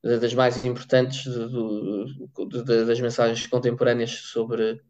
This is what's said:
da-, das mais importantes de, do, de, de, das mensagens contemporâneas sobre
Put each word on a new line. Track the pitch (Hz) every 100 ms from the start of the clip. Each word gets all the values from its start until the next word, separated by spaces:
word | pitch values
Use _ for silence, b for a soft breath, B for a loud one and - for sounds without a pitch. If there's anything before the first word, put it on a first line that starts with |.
da-, | - 120
das | 120
mais | 123 127 120
importantes | 127 123 - 127 127 135
de, | 135 123 117
do, | 127 110 107 95 104 117 135 123 - 92
de, | 127
de, | 117 117 113
das | 117
mensagens | 120 117 117 113 -
contemporâneas | 123 120 120 123 117 117
sobre | - - 117 113 117 110 113